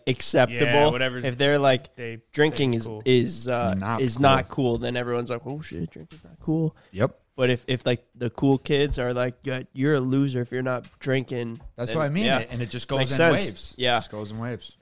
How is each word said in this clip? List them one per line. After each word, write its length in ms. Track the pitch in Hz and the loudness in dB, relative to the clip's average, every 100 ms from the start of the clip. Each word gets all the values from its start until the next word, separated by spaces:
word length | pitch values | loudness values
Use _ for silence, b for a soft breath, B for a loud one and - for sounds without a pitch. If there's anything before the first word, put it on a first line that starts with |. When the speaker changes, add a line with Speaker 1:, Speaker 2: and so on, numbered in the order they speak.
| - | -2
Speaker 1:
acceptable. 540 | 127 - 156 120 120 | -2 0 2 2 2
Speaker 2:
Yeah, 260 | 117 120 120 | 2 6 4
whatever 280 | 123 131 123 | 4 -2 -2
Speaker 1:
If 180 | 131 123 | -4 0
they're, 200 | 139 143 | 2 4
like, 380 | 139 131 - - | 4 2 0 -14
Speaker 2:
they 240 | 117 113 - | -12 -12 -6
Speaker 1:
drinking 380 | - 156 147 135 | 2 2 2 0
Speaker 2:
say 40 | 117 | 0
Speaker 1:
is, 100 | 110 | -4
Speaker 2:
cool. 160 | 107 | -4
Speaker 1:
is, 440 | 117 127 113 113 120 | 2 4 2 -4 -4
uh, 260 | 120 120 | -2 0
Speaker 3:
Not 260 | 95 98 117 | -2 -2 -2
Speaker 1:
is 160 | 131 117 | -2 2
Speaker 3:
cool. 60 | |
Speaker 1:
not 260 | 143 131 - | 4 4 2
cool, 300 | - 127 117 | -2 0 0
then 180 | 120 123 | -2 -4
everyone's 320 | 120 120 120 | -4 -4 -4
like, 100 | 120 | -8
"Oh, 160 | 123 147 | -8 -12
shit, 300 | 151 - 165 | -10 -8 -10
drinking's 320 | - 160 156 | -10 -20 -20
not 160 | - - | -20 -10
cool." 360 | - 160 160 - b | -4 -2 -2 -6 b
Speaker 3:
Yep. 260 | 92 120 - _ - | -2 -2 -2 _ 0
Speaker 1:
But 120 | 127 | 2
if, 140 | 120 - | 2 -2
if, 200 | 127 - | -2 0
like, 180 | 120 _ | -2 _
the 140 | - 120 | -8 -6
cool 280 | - 139 135 | 0 2 2
kids 400 | - 143 143 139 | 2 0 2 0
are 160 | 123 | 0
like, 200 | 123 127 120 | -2 -2 -4
"Yeah, 200 | 135 127 - | -8 -8 -8
you're 220 | 135 139 | -2 2
a 60 | 147 | 2
loser 420 | 127 135 139 127 | 2 2 2 0
if 100 | 120 | -4
you're 100 | 127 | -4
not 220 | 127 123 - - | -2 -4 -6 -8
drinking," 600 | 139 135 123 123 117 117 - | -2 -2 -2 -6 -6 -10 -14
Speaker 3:
That's 160 | - 120 | -10 -4
Speaker 1:
then, 80 | 151 | -2
Speaker 3:
what 60 | |
I 60 | 147 | -2
mean. 160 | 160 214 | 0 2
Speaker 1:
yeah. 180 | 135 117 | 0 -2
Speaker 3:
And 100 | 120 | -6
it 80 | 120 | -6
just 160 | 123 - | -8 -4
goes 120 | 135 | -2
Speaker 1:
Makes 140 | 127 | 0
Speaker 3:
in 40 | 135 | 4
Speaker 1:
sense. 300 | 165 156 175 | 4 4 0
Speaker 3:
waves. 280 | 95 - - | -6 -14 -4
Speaker 1:
Yeah. 180 | 123 120 | 0 0
Speaker 3:
It 40 | |
just 100 | - | -2
goes 200 | 107 104 | -8 -10
in 80 | 110 | -8
waves. 380 | 120 120 - - | -8 -8 -12 -4